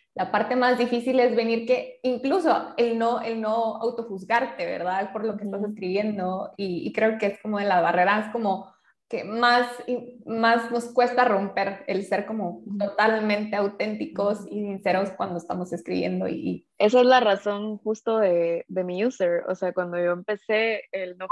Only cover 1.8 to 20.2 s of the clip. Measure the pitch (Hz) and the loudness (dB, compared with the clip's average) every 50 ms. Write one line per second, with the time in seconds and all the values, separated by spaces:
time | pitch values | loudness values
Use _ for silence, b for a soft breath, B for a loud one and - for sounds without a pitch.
1.8 | - - - - - 254 247 226 254 269 330 381 320 311 220 - - - - - | 0 -6 -10 -4 -2 -2 -2 0 0 0 0 2 4 4 2 2 0 -4 0 0
2.8 | 240 240 233 226 226 233 240 - 233 233 226 226 220 214 220 233 226 226 214 220 | 0 2 2 0 0 0 0 -2 -4 -4 -6 -4 -2 0 0 0 0 -2 -2 -2
3.8 | 226 240 247 240 226 233 196 190 190 - 220 240 - - - - 175 170 190 180 | -4 -4 -4 -4 -8 -8 -8 -8 -2 0 2 2 2 0 -4 -6 -6 -4 -4 -4
4.8 | 170 180 185 196 208 214 - 214 208 220 208 208 214 202 196 202 208 208 - - | -2 -2 -2 -2 -4 -4 -6 -4 -4 -4 -4 -4 -6 -6 -4 -4 -4 -6 -6 -6
5.8 | 190 180 185 196 214 214 208 196 180 185 185 190 - - - - 202 190 175 165 | -4 -2 0 0 0 0 -2 -2 -2 -2 -4 -4 -6 -8 -8 -8 -6 -4 -4 -4
6.8 | - - - - 220 220 220 220 220 196 196 - - 214 214 202 202 202 190 175 | -4 -2 0 2 2 2 2 2 0 -2 -2 -4 -6 -4 -2 -2 2 2 4 4
7.8 | 165 170 175 185 180 190 208 214 214 220 - 240 220 202 - 220 B B B B | 4 4 4 4 4 4 4 2 0 -4 -4 -2 0 0 -2 -2 B B B B
8.8 | B B B _ _ - - - - 196 214 233 240 240 240 247 247 - - - | B B B _ _ -10 -8 -8 -6 -6 -2 2 4 4 4 4 2 0 -4 -8
9.8 | - - 254 233 - - - - - - 226 226 226 226 233 233 226 - 240 233 | -6 -6 -6 -6 -6 -10 -18 -16 -10 -6 -2 2 4 4 4 4 2 0 -4 -4
10.8 | 233 - - 254 240 247 247 254 247 240 208 196 202 196 - 196 196 196 196 - | -4 0 2 2 4 4 4 4 4 4 4 2 0 0 -2 -2 -2 -2 -4 -8
11.8 | - - 196 185 202 - 202 196 202 220 220 220 196 175 - - - 196 202 202 | -6 -4 -2 -2 -2 -2 -2 -2 -2 -4 -4 -4 -4 -4 -6 -8 -10 -8 -4 -4
12.8 | 202 196 202 208 214 220 220 220 214 214 208 208 214 214 196 208 202 202 202 - | -4 -2 2 2 4 4 4 2 2 0 0 0 0 -2 -2 0 0 -2 -2 -4
13.8 | 208 214 214 214 214 - - 196 202 202 214 214 - - - 208 208 202 196 196 | -4 -4 -4 -6 -8 -6 -4 -2 0 0 0 -2 -6 -8 -6 -6 -6 -6 -6 -2
14.8 | - 202 185 190 196 190 190 - 196 196 180 170 170 - 180 180 180 180 - 180 | 0 2 2 2 0 -2 -4 -6 -6 -6 -6 -8 -6 -6 -6 -6 -4 -6 -6 -8
15.8 | - - 180 180 170 175 185 185 190 - - - 160 175 180 - _ _ _ - | -6 -4 -2 -2 0 0 -2 -2 -2 -4 -4 -4 -4 -4 -6 -6 _ _ _ 2
16.8 | 202 214 240 247 247 247 262 254 233 214 196 196 - 208 202 202 208 214 214 208 | 2 6 6 6 8 8 6 6 6 4 2 2 0 -4 -4 -4 -4 -6 -8 -6
17.8 | - 214 220 - - 226 220 220 214 190 175 170 170 170 170 170 - - 180 190 | -4 -4 -4 -4 -2 -2 0 2 2 4 2 2 2 0 -2 -4 -4 -6 -4 -4
18.8 | 180 180 180 185 214 254 - - 190 175 175 170 - - 185 - 190 180 175 185 | -4 -4 -2 0 0 -2 0 0 0 2 2 0 -2 -2 -4 -2 -4 -4 -2 -2
19.8 | 180 175 175 175 175 175 175 180 | -4 -2 -2 0 0 0 0 -2